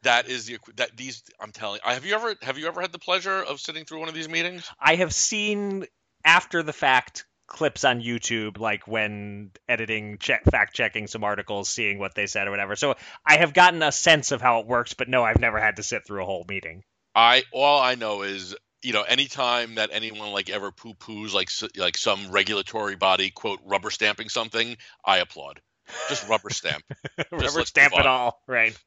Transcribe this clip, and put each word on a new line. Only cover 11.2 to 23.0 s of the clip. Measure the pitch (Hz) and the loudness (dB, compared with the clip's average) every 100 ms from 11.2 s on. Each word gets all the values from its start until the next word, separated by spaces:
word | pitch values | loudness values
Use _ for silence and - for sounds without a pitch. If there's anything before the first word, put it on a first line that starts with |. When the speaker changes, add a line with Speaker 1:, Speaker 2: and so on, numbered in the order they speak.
Speaker 2:
articles, | 104 101 101 101 98 | -4 -4 -6 -6 -4
seeing | - 107 101 | -4 -4 -4
what | 95 | -6
they | - 101 | -4 -4
said | 107 101 | -4 -4
or | |
whatever. | 101 98 | -4 -4
So | 104 147 127 - - - | 0 0 -2 -6 -6 4
I | 151 | 6
have | 165 | 6
gotten | 143 180 170 | 8 6 6
a | 156 | 0
sense | - - 156 135 | 2 4 4 4
of | 135 | 2
how | 127 117 | 4 4
it | 110 | 2
works, | 120 120 | 0 0
but | - 123 | -6 0
no, | 127 | 2
I've | 113 110 | 4 4
never | 117 110 | 2 2
had | 110 104 | 0 -2
to | |
sit | 104 113 - | -6 -6 -6
through | 101 | -8
a | 92 | -4
whole | 95 87 | -6 -6
meeting. | 98 82 85 - _ _ | -10 -10 -18 -20 _ _
Speaker 1:
I, | 107 117 127 127 | 6 8 8 4
all | 131 139 143 | 2 4 6
I | 127 | 4
know | 127 110 101 | 0 -2 -4
is, | 98 98 92 98 _ _ | -4 -6 -10 -14 _ _
you | 127 | -2
know, | 107 | -2
anytime | 104 123 139 139 127 120 117 113 | 2 0 0 -2 -2 0 -2 -4
that | 107 | -2
anyone, | 107 110 107 104 | -4 -6 -10 -6
like, | 101 95 | -6 -4
ever | 101 98 | -6 -8
poo-poos, | 90 117 104 - 107 107 | -12 -20 -18 -14 -12 -4
like, | 98 92 | -2 -2
s-, | - 107 - | -6 -8 -4
like, | 90 - | -4 -2
some | - 98 98 | -2 -2 0
regulatory | 98 98 104 95 110 101 | 0 0 -2 -4 -6 -6
body, | 98 | 0